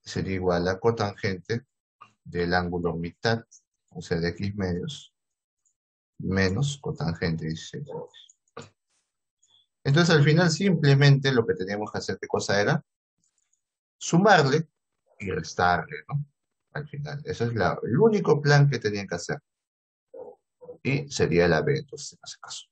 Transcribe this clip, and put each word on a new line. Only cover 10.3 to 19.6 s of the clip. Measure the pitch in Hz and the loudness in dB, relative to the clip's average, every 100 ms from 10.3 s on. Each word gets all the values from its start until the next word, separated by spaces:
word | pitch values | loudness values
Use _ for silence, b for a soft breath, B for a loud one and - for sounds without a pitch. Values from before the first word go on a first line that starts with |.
| 156 175 | 6 4
simplemente | 160 196 160 143 139 143 139 135 | 2 0 4 4 6 6 6 4
lo | 127 110 | 0 0
que | |
teníamos | 90 92 104 104 | -4 -4 -6 -6
que | 98 | -8
hacer, | 95 95 | -8 -8
¿qué | - | -4
cosa | 101 101 101 | -4 0 0
era? | 104 165 _ _ _ _ _ _ _ _ _ _ _ _ | 2 0 _ _ _ _ _ _ _ _ _ _ _ _
Sumarle | - 170 208 175 135 156 - _ _ _ _ _ | 0 4 6 6 6 2 -2 _ _ _ _ _
y | 98 | -8
restarle, | 90 80 - 90 85 80 76 - | -6 -6 0 2 2 -2 -14 -8
¿no? | 147 147 _ _ _ _ | -8 -8 _ _ _ _
Al | - - | -14 -12
final. | 143 147 143 | -12 -10 -10
Ese | - - | -10 -4
es | 117 | -4
la, | 113 87 - | 0 -2 -2
el | - 127 | -2 4
único | 226 208 170 143 | 4 4 2 2
plan | 147 143 143 | 4 6 6
que | 131 | 2
tenían | 104 101 98 | -4 -4 -6
que | - | -8
hacer. | - 73 _ _ | -6 -10 _ _